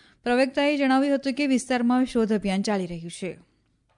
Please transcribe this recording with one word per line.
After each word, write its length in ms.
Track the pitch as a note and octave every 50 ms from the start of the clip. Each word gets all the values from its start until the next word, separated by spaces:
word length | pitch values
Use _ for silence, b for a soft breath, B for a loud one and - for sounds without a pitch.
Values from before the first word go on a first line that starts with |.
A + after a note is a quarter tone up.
| b b b b b
પ્રવક્તાએ 540 | A#3+ A#3+ B3 C4+ C4 C4+ D4 C#4+ C#4+ D4+ C#4
જણાવ્યું 380 | C#4+ C4 C4 C4+ C4+ C#4+ C#4
હતું 180 | C4+ C#4 C#4 B3
કે 140 | C4 D4 C#4
વિસ્તારમાં 580 | C4 A#3+ - - B3+ A#3+ A#3 A#3 B3 B3+ B3+
શોધ 280 | B3 - A#3+ A3 G3+ A3
અભિયાન 280 | G#3 F3 G3 F#3 F#3+
ચાલી 240 | G3+ A3+ G#3 G3 F#3
રહ્યું 260 | F3 F3 E3 E3 F3
છે. 280 | - - G3 F3 - - - _ _ _ _ _ _ _ _ _ _